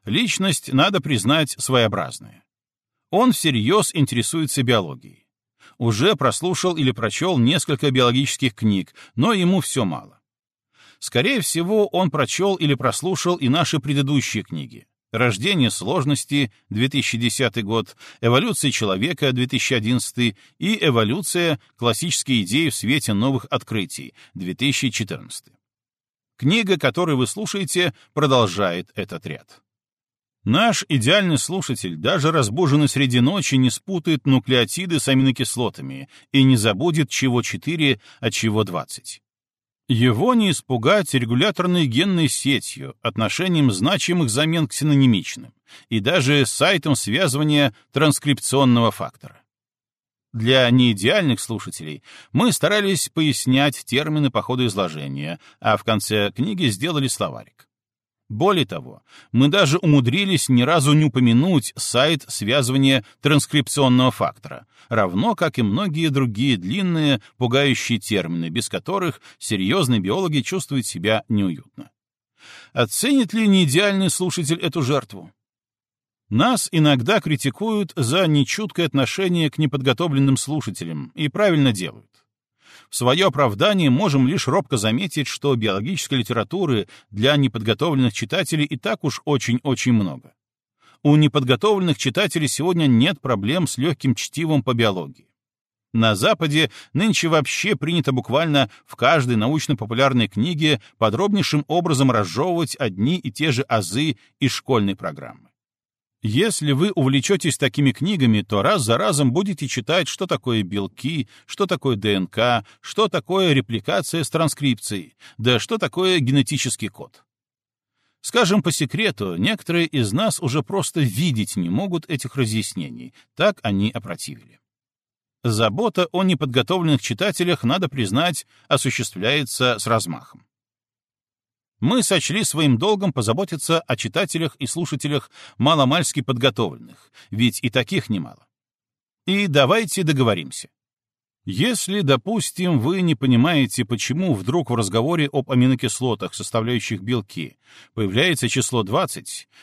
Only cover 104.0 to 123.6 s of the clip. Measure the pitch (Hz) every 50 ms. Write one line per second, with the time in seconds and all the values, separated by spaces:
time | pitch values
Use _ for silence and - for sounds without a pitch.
104 | 156 160 135 - _ _ _ _ 139 127 - - - - 131 113 101 98 95 -
105 | 90 85 73 73 65 58 57 - _ _ _ _ _ _ _ _ _ _ _ _
106 | _ _ _ _ - 113 104 135 202 226 - - 151 147 139 131 175 208 190 165
107 | 135 131 135 139 - - 202 170 - - - - 143 127 - - 143 135 117 -
108 | 139 190 214 165 131 117 110 104 - - 107 101 101 151 214 180 123 110 117 -
109 | 208 214 170 139 143 127 120 170 202 202 185 - 147 131 - 131 110 - 160 185
110 | 160 - - - 190 180 170 131 - 131 117 110 98 87 98 101 98 - - -
111 | - 143 170 151 117 - _ _ _ - - - 202 185 185 147 - 135 120 104
112 | 101 107 101 95 92 - - 113 113 123 120 117 104 - - _ - - - -
113 | 220 190 - 165 - - 180 190 190 170 143 135 113 - 113 107 - - 180 196
114 | - - - 165 147 - - 160 165 - - - 147 135 120 - - - 104 95
115 | 78 - _ _ - - - - 110 123 123 117 - - 226 214 185 143 - 180
116 | 185 185 185 175 131 120 135 143 127 - 151 131 - 127 - - 110 101 - -
117 | - - _ _ _ _ _ _ _ _ _ _ _ _ _ _ _ _ _ _
118 | _ _ _ _ - - - 240 240 165 196 214 - 170 - - 151 123 - 175
119 | 226 202 131 - 104 95 87 85 101 190 220 - - - 170 170 170 151 - 139
120 | 117 101 101 160 220 214 - - - 131 123 156 139 - 190 196 - - - 170
121 | 143 117 90 113 170 175 127 110 101 - - 101 87 85 92 127 196 196 175 165
122 | - - 156 131 - 127 - 139 127 107 107 113 104 - - 95 80 67 120 120
123 | 127 127 - _ _ _ _ - 165 214 196 -